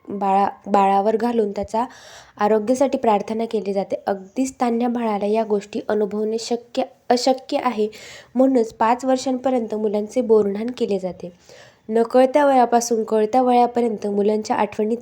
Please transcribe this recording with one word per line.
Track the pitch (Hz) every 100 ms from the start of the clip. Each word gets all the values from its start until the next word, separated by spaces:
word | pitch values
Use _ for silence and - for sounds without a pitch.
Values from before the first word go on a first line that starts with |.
| -
बाळा-, | 202 196 196 202 - -
बाळावर | 202 196 196 202 220
घालून | 233 233 208
त्याचा | 202 196 220 247 - - - - -
आरोग्यासाठी | 208 220 214 254 269 269
प्रार्थना | 240 208 202 220
केली | 226 220 202
जाते. | 196 190 - -
अगदीच | 196 190 - 262 -
तान्ह्या | 240 233 240
बाळाला | 240 226 202 202
या | 220
गोष्टी | 220 208 202 - -
अनुभवणे | 214 208 208 214 226
शक्य, | - 240 - - - - -
अशक्य | 247 269 262 - 285
आहे, | 254 214 214 - - - -
म्हणूनच | 240 269 254 226
पाच | - 220 247
वर्षांपर्यंत | 262 262 262 254 262 254 220
मुलांचे | 214 214 208 214 254
बोरन्हाण | 220 220 202 196 233 247
केले | 220 196
जाते. | 185 175 175 - _ - - _ -
नकळत्या | 226 226 254 254 294 285
वयापासून | 262 233 240 233 226
कळत्या | 214 220 214 254
वयापर्यंत | 247 247 240 240 240 208 208
मुलांच्या | 202 202 214 214 247
आठवणी | 208 - 214 233